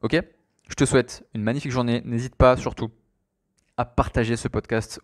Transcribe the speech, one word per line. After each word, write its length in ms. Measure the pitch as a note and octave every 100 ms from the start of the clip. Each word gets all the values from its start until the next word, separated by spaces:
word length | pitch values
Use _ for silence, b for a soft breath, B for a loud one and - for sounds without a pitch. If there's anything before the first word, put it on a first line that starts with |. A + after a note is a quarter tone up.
Ok ? 200 | A2+ D3+ G3+ _ _ _ -
Je 80 | -
te 100 | C#3
souhaite 400 | C3 B2 - -
une 100 | A2+
magnifique 280 | G#2+ C3+ C#3+
journée. 300 | B2 A#2+ A#2+
N'hésite 320 | - A#2 B2+ -
pas 220 | B2+ B2+
surtout 340 | - - A2+ - _ _ _ _ _ _ _ -
à 80 | A#2+
partager 500 | - - - A2+ A#2
ce 120 | -
podcast 520 | - - A2+ - -